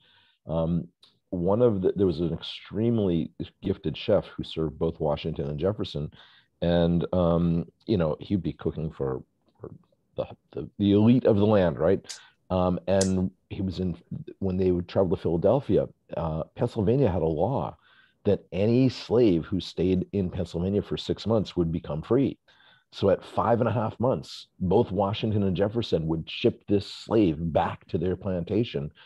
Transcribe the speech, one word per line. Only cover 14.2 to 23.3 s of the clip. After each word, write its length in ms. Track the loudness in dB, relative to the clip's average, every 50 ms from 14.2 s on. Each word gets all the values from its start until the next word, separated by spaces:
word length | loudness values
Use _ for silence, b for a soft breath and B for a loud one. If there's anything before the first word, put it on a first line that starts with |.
| -12 -16 -10 _
when 180 | -4 -4 -2 0
they 140 | 2 2 2
would 160 | 0 -2 -2
travel 280 | 0 0 2 2 0
to 60 | -2 -2
Philadelphia, 640 | -2 -2 2 2 2 2 2 2 2 2 2 2 0 -6 _ _ _ -8 -6
uh, 240 | -4 -4 -4 -6 -6 -8 _
Pennsylvania 560 | -4 -4 -4 -2 0 0 2 2 4 2 2
had 120 | 2 2 0
a 40 |
law 520 | 0 0 0 0 0 0 -2 -4 -6 -8 b b b b b b b b b _
that 200 | 0 0 0 -2 _ -4
any 380 | 0 2 2 4 4 4 2
slave 560 | 0 -2 -4 0 2 4 6 6 4 2 0
who 120 | -2 -4 -4
stayed 480 | -4 -6 -4 -2 0 2 2 2 0 -2 -2
in 160 | -2 -2 -2
Pennsylvania 540 | -4 -6 -6 -4 -4 -4 -2 0 0 -2 -2
for 160 | -2 -6 -6
six 280 | -4 -4 -4 -4 0
months 300 | 0 0 0 0 -2 -2
would 160 | -2 0 0 -2
become 300 | -4 -6 -6 -8 -8 -2
free. 360 | 0 2 2 2 0 -2 -6 _ b b b b b b b b b -8
So 160 | 0 2 2
at 160 | 2 2 -2
five 360 | -6